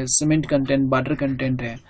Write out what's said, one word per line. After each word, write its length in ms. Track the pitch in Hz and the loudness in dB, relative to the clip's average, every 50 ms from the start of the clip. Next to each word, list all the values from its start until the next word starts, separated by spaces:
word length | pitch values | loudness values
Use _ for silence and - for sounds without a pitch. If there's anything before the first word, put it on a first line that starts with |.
| 131 127 | 0 0
सीमेंट 380 | - - 151 151 156 156 151 | 0 2 2 2 2 2 2
कंटेंट, 420 | - 151 139 135 135 139 139 135 131 135 | 2 0 0 2 2 2 2 2 2 2
वाटर 220 | 131 131 139 151 | 0 0 0 -2
कंटेंट 460 | - 143 135 135 127 135 131 127 123 | -2 -2 -2 -2 -2 -2 -2 -2 -2
है। 140 | 123 117 117 - - - | -4 -6 -8 -10 -16 -20